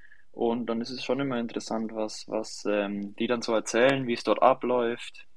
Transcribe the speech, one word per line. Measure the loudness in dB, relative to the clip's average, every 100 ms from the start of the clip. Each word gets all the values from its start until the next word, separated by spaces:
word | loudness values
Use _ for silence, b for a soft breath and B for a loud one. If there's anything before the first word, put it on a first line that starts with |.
| b b b
Und | -2 0 0 -2
dann | -2
ist | -4
es | -8
schon | -2 0
immer | 0 -2
interessant, | -2 -6 -4 -4 -4
was, | -4 -4 -6 -4
was, | -4 -4 -6 0
ähm, | 0 0 -2 -6 -4
die | 0
dann | 0
so | 2
erzählen, | 0 2 4 4 4 0
wie |
es | -2
dort | 2 6
abläuft | 6 6 2 2 0 -2 -10 -16 -18